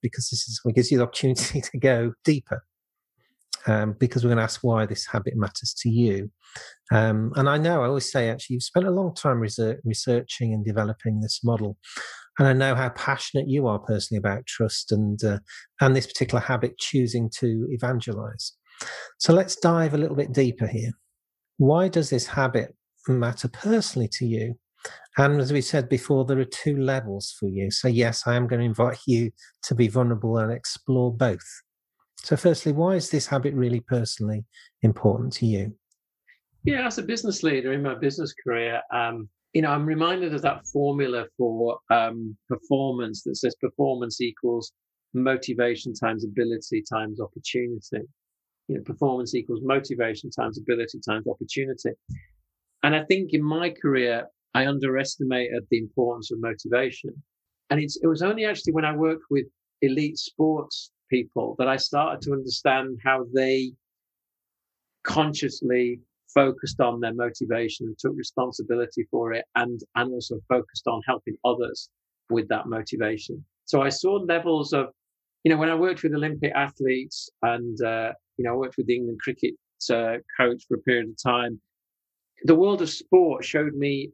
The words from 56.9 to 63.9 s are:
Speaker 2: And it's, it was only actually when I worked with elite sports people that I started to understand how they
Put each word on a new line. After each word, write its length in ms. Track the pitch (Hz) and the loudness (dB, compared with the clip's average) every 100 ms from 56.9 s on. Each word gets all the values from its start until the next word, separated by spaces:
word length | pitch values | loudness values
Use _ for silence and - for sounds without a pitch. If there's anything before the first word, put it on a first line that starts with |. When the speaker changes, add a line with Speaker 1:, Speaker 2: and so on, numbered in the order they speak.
| 123 127 131 - _ _ _ - | -4 -12 -14 -18 _ _ _ -2
Speaker 2:
And 100 | 143 | 0
it's, 180 | 147 - | 0 0
it 40 | 165 | 2
was 160 | 156 | 2
only 220 | 185 220 | 0 0
actually 280 | 214 196 - | -2 -2 -2
when 120 | 156 | 0
I 120 | 156 151 | 0 2
worked 280 | 160 160 - | 0 0 0
with 160 | 143 - _ _ - | -2 -2 _ _ 0
elite 360 | 135 135 151 160 | 0 2 -2 -4
sports 720 | - - 156 156 147 - - _ - | -8 0 0 0 -4 -10 -14 _ -2
people 440 | 127 120 123 113 110 | -2 -2 -4 -4 -2
that 100 | 127 | 0
I 80 | 135 | 0
started 460 | - 147 160 160 | 0 0 0 -2
to 100 | 147 | -4
understand 640 | 139 131 - 147 131 131 120 | -4 -4 -2 2 2 0 -4
how 220 | 135 131 120 | 0 0 2
they 380 | 127 131 131 127 - _ | 0 2 2 0 -8 _